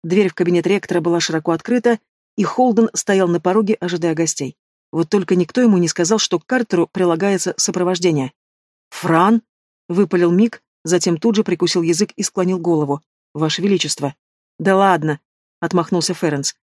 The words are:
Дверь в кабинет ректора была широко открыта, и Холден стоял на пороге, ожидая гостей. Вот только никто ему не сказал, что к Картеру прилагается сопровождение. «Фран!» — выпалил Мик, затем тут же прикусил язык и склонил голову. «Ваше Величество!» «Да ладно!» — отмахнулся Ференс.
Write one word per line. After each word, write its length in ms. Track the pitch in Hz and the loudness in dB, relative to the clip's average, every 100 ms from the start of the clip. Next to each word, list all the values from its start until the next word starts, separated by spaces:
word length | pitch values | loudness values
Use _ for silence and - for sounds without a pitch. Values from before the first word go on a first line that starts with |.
Дверь 260 | 165 185 190 | 0 2 2
в 60 | |
кабинет 320 | - 175 175 170 | 0 0 0 0
ректора 340 | 196 - 175 | -2 -2 -2
была 200 | 165 170 | 0 -2
широко 320 | - 160 165 | -2 -4 -2
открыта, 480 | 165 - 247 240 226 _ _ _ - | -4 -2 0 2 0 _ _ _ -4
и 60 | |
Холден 480 | 180 - 254 220 226 | -2 2 2 4 2
стоял 360 | - - 196 180 | 0 0 2 2
на 120 | 170 | 0
пороге, 340 | 180 202 208 | 2 0 0
ожидая 400 | 214 175 175 170 | -2 -4 -2 -2
гостей. 420 | 160 160 - 135 - _ _ _ | -2 -2 -4 -10 -12 _ _ _
Вот 180 | 160 165 | -4 0
только 280 | 208 180 180 | 0 2 0
никто 240 | 170 - | 0 2
ему 180 | 240 190 | 4 4
не 80 | 170 | 2
сказал, 320 | - 170 220 | -2 0 0
что 200 | - 175 | 0 -4
к 80 | - | -2
Картеру 420 | 254 233 175 165 | -4 0 -2 -2
прилагается 680 | 190 180 165 196 190 185 - | 0 0 0 0 -2 -4 -4
сопровождение. 760 | - 185 180 180 175 151 131 _ _ _ _ _ _ | -4 -2 -2 0 0 0 -4 _ _ _ _ _ _
«Фран!» — 520 | - 170 165 190 226 _ _ _ _ - | -8 0 2 4 2 _ _ _ _ -6
выпалил 440 | 175 190 180 175 | -2 0 2 2
Мик, 300 | 180 226 - _ _ | 4 2 -2 _ _
затем 340 | 160 175 175 165 | -2 0 0 0
тут 180 | 233 214 | 0 0
же 80 | |
прикусил 380 | 214 175 175 180 | -2 -2 0 0
язык 280 | 165 170 208 - | 0 0 -2 -4
и 60 | |
склонил 360 | 196 - 180 185 | -8 -2 -2 -2
голову. 420 | 170 160 143 143 _ _ _ | 0 0 0 -4 _ _ _
«Ваше 300 | 147 156 156 | -4 -2 0
Величество!» 520 | 196 190 151 - 143 - _ _ _ _ | 0 0 -2 -4 -6 -8 _ _ _ _
«Да 180 | 165 190 | 0 4
ладно!» — 440 | 196 170 156 147 _ _ _ _ | 4 2 0 -6 _ _ _ _
отмахнулся 520 | 165 180 160 175 156 | -4 -2 0 -2 -2
Ференс. 440 | 175 165 143 143 - | -2 -2 -2 -6 -10